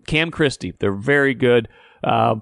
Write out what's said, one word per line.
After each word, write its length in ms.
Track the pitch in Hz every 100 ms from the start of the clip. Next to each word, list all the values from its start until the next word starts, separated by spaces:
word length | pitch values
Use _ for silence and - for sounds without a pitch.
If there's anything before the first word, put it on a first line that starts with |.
| -
Cam 240 | 151 165
Christie, 420 | - 147 - 90 -
they're 140 | 101
very 400 | 101 123 143 135
good, 340 | 117 123 120 113 - - -
uh, 320 | - 113 117 113